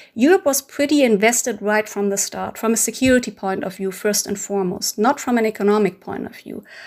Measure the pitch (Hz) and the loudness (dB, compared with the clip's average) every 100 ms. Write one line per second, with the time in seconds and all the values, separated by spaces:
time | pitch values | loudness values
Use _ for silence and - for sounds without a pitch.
0 | - - 277 381 285 269 - - 285 294 | -12 2 4 4 4 -2 -4 -2 2 4
1 | 247 202 220 240 254 208 202 214 214 202 | 4 4 4 2 -2 -4 0 0 0 -2
2 | 202 196 - 196 190 - 226 226 - 220 | -2 -2 -4 -6 -8 -4 -2 0 -2 0
3 | 262 254 247 - 190 190 190 185 190 185 | 4 4 2 -6 -6 -4 -6 -6 -8 -2
4 | 214 208 - 202 - 202 185 180 - - | -2 -2 -2 -6 -4 -2 -2 -4 -6 0
5 | 226 285 - 240 220 220 202 208 196 - | 0 0 0 0 0 0 2 2 2 -2
6 | - 196 - - - - - - | -12 -10 -10 -12 -16 -16 -16 -20